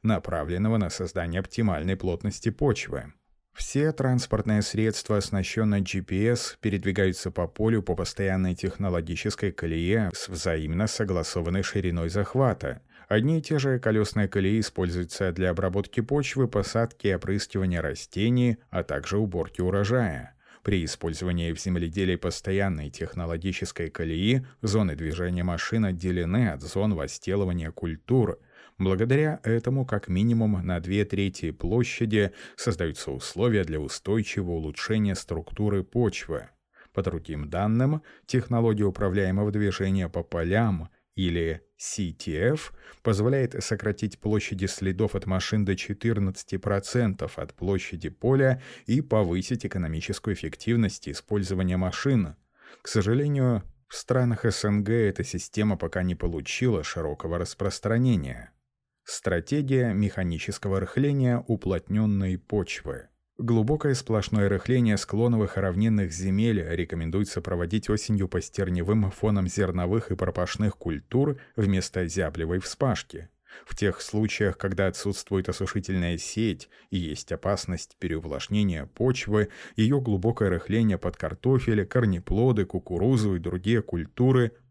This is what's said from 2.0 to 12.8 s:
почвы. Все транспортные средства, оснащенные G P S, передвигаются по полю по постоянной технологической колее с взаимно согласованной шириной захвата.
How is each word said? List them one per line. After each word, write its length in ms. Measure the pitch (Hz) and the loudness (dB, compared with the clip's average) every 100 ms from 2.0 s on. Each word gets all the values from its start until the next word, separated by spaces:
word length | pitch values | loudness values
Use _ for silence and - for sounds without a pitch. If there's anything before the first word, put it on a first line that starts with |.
| 90 85 104 - - | -2 -2 -4 -2 -4
почвы. 640 | - 147 101 - 69 64 _ _ _ _ | 0 0 0 -4 -8 -10 _ _ _ _
Все 400 | - - 139 151 | -8 -4 0 0
транспортные 680 | 156 131 123 - 107 107 107 | 2 2 2 2 -2 2 2
средства, 560 | 104 110 110 107 - 104 | 2 0 0 0 0 0
оснащенные 640 | - 98 92 113 107 101 | 2 -2 -2 0 2 2
G 200 | 92 95 | 0 -4
P 260 | 90 95 110 | -2 0 2
S, 300 | 120 - - | 0 -2 -4
передвигаются 720 | 110 95 98 95 95 87 92 | -2 0 0 2 2 2 -4
по 160 | - 87 | -4 -4
полю 340 | - 110 113 | 0 2 2
по 140 | 92 87 | 0 -2
постоянной 580 | 87 - 98 92 92 | -2 -2 0 2 0
технологической 1000 | 87 - - 101 87 82 85 104 - 101 | 0 -4 -2 -2 0 -2 -4 -4 -2 -4
колее 580 | - 82 82 85 107 95 | -4 -4 -2 2 2 0
с 140 | - - | -4 -10
взаимно 600 | 87 92 80 78 85 110 | -4 -2 -2 -2 0 -2
согласованной 760 | - 101 90 80 90 85 92 | -2 0 0 -2 -4 -2 -2
шириной 460 | 95 104 90 85 82 | -2 -2 -2 -2 -2
захвата. 720 | 101 101 127 131 - 67 62 | -2 0 2 2 2 -4 -8